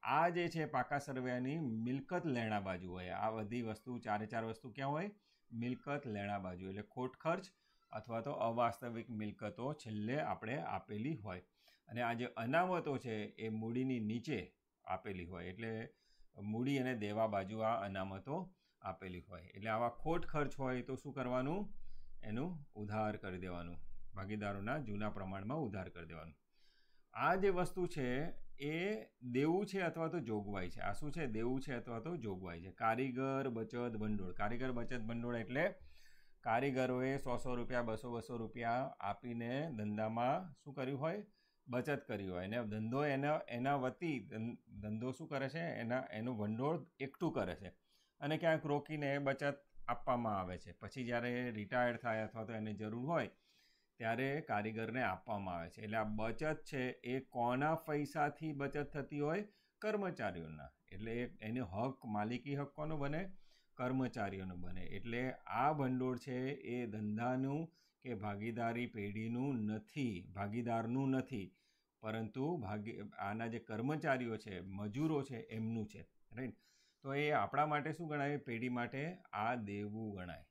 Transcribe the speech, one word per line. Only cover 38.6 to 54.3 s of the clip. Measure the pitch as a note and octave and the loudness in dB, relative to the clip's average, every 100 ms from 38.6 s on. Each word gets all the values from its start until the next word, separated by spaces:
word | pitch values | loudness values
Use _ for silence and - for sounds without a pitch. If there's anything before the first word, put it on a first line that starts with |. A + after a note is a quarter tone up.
| A#2 A#2+ C3+ - | 2 2 0 -4
આપીને | G2 G#2 B2 A#2 A#2 C3 D#3+ | -4 -4 -4 -4 0 0 -2
ધંધામાં | A#2 G#2 G#2 A2 A2+ B2 D#3+ F#3 | -2 0 2 2 2 4 2 0
શું | C#3 - | -10 -10
કર્યું | C3+ C3 C#3 | -4 -2 0
હોય? | D#3 G3+ G#3 - _ _ - | 0 -2 -6 -16 _ _ -2
બચત | B2 B2+ C#3 - | -2 0 -2 -2
કરી | G#2 G2 | -4 -2
હોય. | F2+ F#2 | -2 0
અને | A2+ | -2
ધંધો | A2 G#2+ A2 C3 D3 | -2 -2 0 2 2
એના, | C3+ C#3+ D3+ - | 2 2 0 0
એના | A#2+ C3 C#3+ | 0 2 4
વતી | B2+ - F3 C3+ | 2 0 0 0
ધન-, | F#2+ A2 A2+ - - G2+ | -2 -4 -4 -4 -12 -8
ધંધો | G#2 A2 B2 | -4 -2 -2
શું | B2+ D#3+ | -4 -4
કરે | C#3+ C3 | -2 0
છે? | D3+ | -2
એના, | E3+ A2 A#2 B2+ - | -2 -2 0 0 0
એનું | G#2+ A#2 A#2 | -4 -2 0
ભંડોળ | G#2 A2 C#3 E3+ - _ | 0 2 2 2 -2 _
એકઠું | C3+ - E3 | -8 0 0
કરે | D3 F#2+ E2+ | 2 0 -2
છે | F#2 - _ _ _ _ | -8 -12 _ _ _ _
અને | C#3+ D#3 | 0 4
ક્યાંક | E3 D#3+ D3+ | 6 6 4
રોકીને | C#3+ C#3+ D#3 C#3+ C#3+ | 2 2 -2 2 2
બચત | C#3 C#3 C#3+ C#3+ _ - - | 2 2 2 0 _ -10 -2
આપવામાં | A#2+ - B2 A2+ G2+ | -2 2 2 4 2
આવે | F2+ F2+ | 0 -4
છે. | - | -8
પછી | F2 A#2 - A#2+ | -12 -10 -6 0
જ્યારે | A#2+ A#2+ B2 B2 | 0 2 0 0
રિટાયર્ડ | G#2+ G2 B2 B2 A#2 | -2 0 4 4 4
થાય | A#2+ A2 | 0 2
અથવા | G#2+ A2+ | 0 -4
તો | A2 | -4
એને | A2+ G#2+ | -2 -2
જરૂર | G#2 G#2+ A2+ C3 | -2 -4 -2 2
હોય | E3 A2 - _ _ _ _ _ _ | 2 0 -6 _ _ _ _ _ _
ત્યારે | A2+ A#2 C3+ | 0 2 2